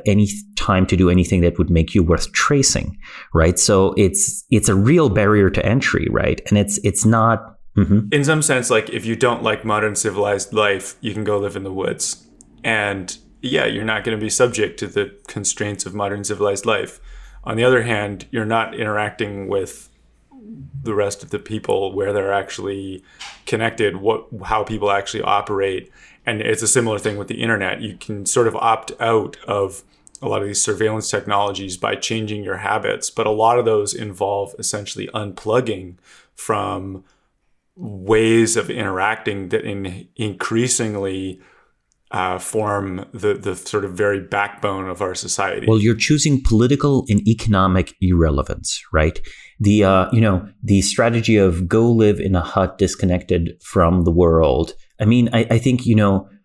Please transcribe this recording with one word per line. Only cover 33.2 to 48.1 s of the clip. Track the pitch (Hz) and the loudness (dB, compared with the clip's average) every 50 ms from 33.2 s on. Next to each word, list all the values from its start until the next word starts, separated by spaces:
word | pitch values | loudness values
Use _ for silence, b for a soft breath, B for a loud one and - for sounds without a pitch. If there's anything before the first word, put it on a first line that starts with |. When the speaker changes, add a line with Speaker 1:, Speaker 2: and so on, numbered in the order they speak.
| 113 | -2
Speaker 2:
a | 110 | 0
lot | 107 107 110 113 120 123 | 0 2 4 4 4 4
of | 120 | 2
those | 113 110 107 104 101 - | 2 2 2 0 -2 -4
involve | 120 117 107 95 90 104 98 101 101 101 95 - - | -8 -8 -10 -6 -4 -4 -2 -2 -2 -4 -6 -8 -10
essentially | 113 - - 104 104 - - - 104 - - | -8 -6 -6 -6 -8 -8 -10 -10 -10 -8 -8
unplugging | 110 104 104 92 - - 107 107 127 123 113 107 92 95 90 87 _ b b b b b b b | -8 -8 -10 -12 -10 -4 0 0 0 0 0 -4 -8 -8 -16 -20 _ b b b b b b b
from | - - - 110 101 98 95 95 95 95 95 95 92 - _ _ _ _ _ _ _ _ _ _ _ _ _ _ | -12 -6 -4 -2 -2 -2 -4 -6 -8 -8 -10 -12 -14 -16 _ _ _ _ _ _ _ _ _ _ _ _ _ _
ways | - 180 113 104 95 92 98 110 110 110 113 113 113 113 110 113 113 | -16 -14 -14 -12 -8 -2 2 2 4 4 4 6 4 4 4 2 0
of | 101 - | -2 -2
interacting | - 117 107 98 95 92 95 107 110 - - - 101 98 98 90 | -4 -4 -4 -4 -2 -2 -2 -2 -2 -2 -4 -6 -6 -6 -6 -4
that | 95 110 - | -4 -4 -4
in-, | 123 101 98 98 95 90 92 - _ _ | -4 -8 -8 -8 -10 -10 -12 -16 _ _
increasingly, | - 113 107 98 92 - - 113 113 120 127 - - 120 110 104 101 98 98 95 95 95 95 90 b b b b b b b b b b _ _ _ _ - | -6 -6 -6 -6 -6 -6 -2 0 0 0 0 0 -2 -2 -4 -4 -4 -4 -4 -6 -6 -8 -8 -10 b b b b b b b b b b _ _ _ _ -12
uh, | - - 92 92 92 92 | -6 -4 -4 -2 -4 -4
form | - - - 110 107 107 104 101 98 95 92 90 95 - - | -6 -6 -4 -2 -2 -2 -2 -2 -4 -4 -6 -8 -10 -12 -10
the, | 107 90 104 101 | -4 -2 -2 -2
the | 92 98 98 92 | -2 -4 -8 -8
sort | 90 - - - 107 98 | -8 -8 -4 -4 -4 -4
of | 98 | -4
very | 90 87 107 101 101 98 | -4 -2 0 0 0 -2
backbone | 90 87 - 101 101 101 - - - 104 98 95 95 95 | -4 -4 -2 -2 -2 -2 -4 -6 -4 -4 -4 -4 -6 -8
of | 92 90 | -6 -4
our | 101 92 92 | -4 -4 -4
society. | - - 90 - - 98 95 90 95 - 104 | -6 -8 -6 -4 -2 -2 -2 -2 -2 0 2
Speaker 1:
Well, | 110 110 | 4 4
you're | 101 113 117 | 4 2 2
choosing | 107 - 143 156 147 135 156 143 131 | 2 2 2 2 2 2 2 2 2
political | - - 117 107 117 131 147 139 - 147 139 131 - - | 2 4 4 4 4 4 2 2 2 2 2 2 2 2
and | 107 104 - 104 | 0 2 2 2
economic | 113 113 - 110 104 98 95 95 92 92 87 - - - | 0 2 2 0 2 4 4 4 2 2 0 -2 -4 -2
irrelevance, | 98 90 | 0 2